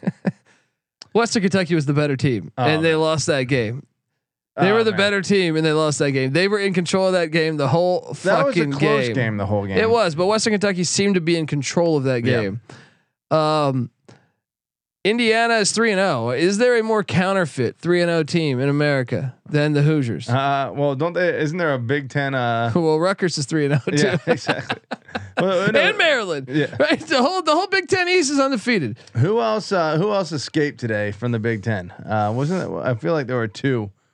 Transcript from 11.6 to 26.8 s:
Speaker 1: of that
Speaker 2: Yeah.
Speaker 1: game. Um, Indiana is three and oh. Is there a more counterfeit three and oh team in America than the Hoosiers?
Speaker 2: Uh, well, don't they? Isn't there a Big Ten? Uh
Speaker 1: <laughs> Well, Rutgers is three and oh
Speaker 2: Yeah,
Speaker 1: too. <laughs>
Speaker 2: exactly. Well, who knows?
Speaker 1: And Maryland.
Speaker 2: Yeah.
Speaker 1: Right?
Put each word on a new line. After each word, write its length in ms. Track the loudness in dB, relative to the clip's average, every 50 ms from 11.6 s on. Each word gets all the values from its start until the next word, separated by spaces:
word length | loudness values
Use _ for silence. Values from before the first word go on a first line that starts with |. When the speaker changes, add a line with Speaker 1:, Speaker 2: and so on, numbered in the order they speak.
| -4 -2 0 0 2 2 2
Speaker 1:
of 80 | 2 0
that 220 | 0 -2 0 0
Speaker 2:
Yeah. 160 | 0 0 0
Speaker 1:
game. 200 | 0 -2 -6 -8 _ _ -20 -20 -20 -20 _ _ _ _ _ _ _ 0
Um, 600 | 0 2 2 2 2 2 2 0 0 -2 -4 -6 _ _ _ -20 -20 _ _ _ _ _ _ _ _ _ _ _ _ _ _ _ _ _ -2
Indiana 500 | 0 2 2 2 2 4 4 2 2 2
is 160 | 2 2 0
three 200 | 2 2 2 2
and 100 | 2 2
oh. 300 | 2 2 0 0 0 -2
Is 260 | 0 2 2 2 2
there 200 | 2 2 4 4
a 60 | 2 2
more 180 | 2 0 0
counterfeit 760 | 0 0 0 0 2 2 2 0 0 -2 -2 -2 -2 -2 -4
three 240 | _ -2 0 2 2
and 100 | 2 2
oh 120 | 2 0 0
team 360 | 0 0 0 0 0 0 0
in 80 | 0
America 640 | 0 0 2 2 2 0 0 -2 -2 -4 -4 -4 -6 -8 _ _ -4
than 220 | -2 0 0 2
the 120 | 2 2 2
Hoosiers? 440 | 2 2 2 0 -2 -4 -6 -4 -2
Speaker 2:
Uh, 420 | -2 0 0 0 0 0 -2 -4 -4
well, 200 | -2 -2 -2 0
don't 180 | -2 -4 -2 -2
they? 260 | 0 0 0 0 0
Isn't 160 | -2 -4 -2
there 160 | -2 -2 0 -2
a 60 | -2
Big 300 | -2 -2 -2 -4 -4 -4
Ten? 260 | -4 -4 -4 -2 -2
Uh 360 | -2 -2 0 0 0 -2 -2
Speaker 1:
<laughs> 40 | -2
Well, 240 | -2 0 0 0 0
Rutgers 380 | 0 -2 -2 -2 -4 -4 -4
is 80 | -4 -6
three 200 | -4 -2 -2 0
and 100 | 0 0
oh 40 | -2 -2 -2
Speaker 2:
Yeah, 260 | 0 0 0 0 0
Speaker 1:
too. 20 | -2 -2
<laughs> 40 | -2
Speaker 2:
exactly. 500 | -2 -2 -2 -6 -6 -6 -6 -10 -10 -12 _ -14 -14 -14 _ -12 -12 -12 -12 -6 -4 -2
Well, 260 | 0 2 2 2 2
who 60 | 2
knows? 180 | 2 4 2 2
Speaker 1:
And 80 | 2
Maryland. 520 | 2 2 2 2 0 0 -2 -4 -6 -6 -2
Speaker 2:
Yeah. 240 | -2 0 0 -2 0
Speaker 1:
Right? 220 | 0